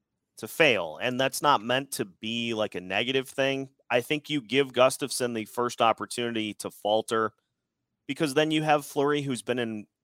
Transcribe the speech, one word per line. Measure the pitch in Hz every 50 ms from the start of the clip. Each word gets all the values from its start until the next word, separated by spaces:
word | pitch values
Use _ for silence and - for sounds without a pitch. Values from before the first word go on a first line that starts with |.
| _ _ _ _ _ _ _ -
to | - 110
fail. | - - 165 143 117 95 85 80 76 78
And | 101 123 127 123
that's | 135 135 - - 160
not | 147 139 113
meant | 104 120 123 131 139 -
to | - - 123
be, | 98 90 _ - 110 117 117 117 117 117
like, | 107 107 101 -
a | 92
negative | 90 92 95 104 120 123 135 135 131 -
thing. | - - 135 135 135 135 135 135 _ _ _ -
I | - 123
think | 120 - 156 151 - -
you | 151 147
give | 117 104 117 135 143 131 117
Gustafsson | 120 127 131 - - 143 123 - - 131 120 117
the | 113 107
first | - - - 120 120 - -
opportunity | 120 113 110 - 107 98 - - 120 117 117 113 110 107 101
to | - - 95
falter | - - - 101 107 110 110 - 117 113 110 107 - _ _ _ _ _ _ _ _ _ _ _ _ _ _ -
because | 139 135 170 143 131
then | 147 156 156
you | 156 156 156
have | 156 151 151 139
Fleury, | - - 151 139 143 147 147
who's | 139 139 127 110
been | - - 120 127
in | 120 113 110 107 101 _ _ _